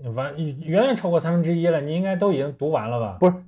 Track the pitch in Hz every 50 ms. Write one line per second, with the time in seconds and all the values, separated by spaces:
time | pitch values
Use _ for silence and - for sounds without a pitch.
0 | 131 120 110 127 135 147 - 160 160 147 131 143 160 160 160 202 247 269 240 -
1 | - 175 170 160 151 165 175 170 160 170 170 165 170 175 165 151 143 147 156 175
2 | 190 196 190 175 202 202 175 131 139 147 135 - 139 156 156 120 107 113 120 120
3 | 113 101 92 90 180 180 180 180 -